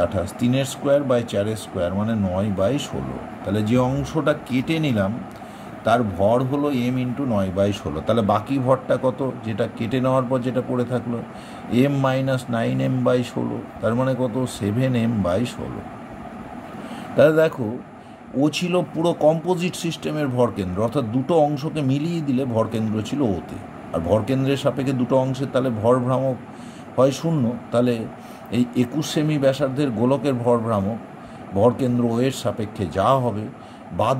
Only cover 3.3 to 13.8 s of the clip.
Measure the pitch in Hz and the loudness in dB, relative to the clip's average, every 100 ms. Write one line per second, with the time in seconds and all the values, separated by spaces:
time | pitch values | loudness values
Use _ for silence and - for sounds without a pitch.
3.3 | - - 104 107 123 127 139 127 160 143 | -10 -2 0 2 4 2 0 -2 0 0
4.3 | 147 - 127 127 160 156 110 98 120 - | 0 0 -2 0 0 2 2 0 -2 -8
5.3 | - - - - - 107 120 113 90 101 | -14 -16 -16 -16 -4 2 4 2 2 4
6.3 | 123 131 143 147 131 120 127 123 120 139 | 4 2 0 0 2 0 0 -2 -2 0
7.3 | 104 95 92 101 101 85 76 76 113 101 | 0 0 2 2 0 -4 -4 0 2 2
8.3 | 107 107 135 127 127 - 135 131 123 135 | 2 0 0 2 2 2 0 0 0 -2
9.3 | 120 113 104 113 - 113 127 127 131 120 | -4 -4 -2 -2 -2 -2 0 2 2 2
10.3 | 131 120 123 120 127 120 123 113 117 120 | 0 0 -2 0 -2 0 -2 -2 -6 -6
11.3 | - - - - 120 139 139 135 131 135 | -12 -16 -14 0 4 4 4 2 2 0
12.3 | 127 - 117 120 131 131 131 123 127 120 | -2 -2 -2 0 0 0 2 2 2 0
13.3 | 123 120 117 117 - | -4 -4 -4 -8 -4